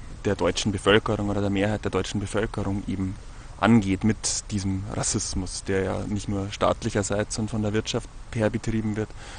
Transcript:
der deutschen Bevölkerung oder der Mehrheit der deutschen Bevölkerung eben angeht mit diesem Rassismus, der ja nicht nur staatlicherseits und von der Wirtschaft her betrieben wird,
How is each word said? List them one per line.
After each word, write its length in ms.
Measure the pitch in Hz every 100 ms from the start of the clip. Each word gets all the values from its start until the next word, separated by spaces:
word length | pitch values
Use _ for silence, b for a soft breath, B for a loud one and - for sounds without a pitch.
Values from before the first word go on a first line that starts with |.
| - - 104
der 100 | 98
deutschen 360 | 87 - 110
Bevölkerung 580 | 98 98 107 - 104 101
oder 120 | 101
der 80 | 101
Mehrheit 340 | 98 104 104 104
der 60 |
deutschen 280 | 95 95 104
Bevölkerung 640 | 101 107 113 - 98 98 -
eben 280 | 95 95 101 B B B -
angeht 440 | 104 117 101 92
mit 480 | 107 107 - - -
diesem 320 | 104 95 95 104
Rassismus, 720 | - - 110 - - 90 - -
der 180 | 95
ja 160 | 95 95 95
nicht 200 | 104 101
nur 200 | 101 98
staatlicherseits 840 | - 90 98 117 110 101 101 107 -
und 100 | 107
von 120 | 110
der 120 | 107
Wirtschaft 360 | 107 - 120 - - -
her 160 | 117 107
betrieben 460 | 107 - 110 107 104
wird, 140 | 107 - B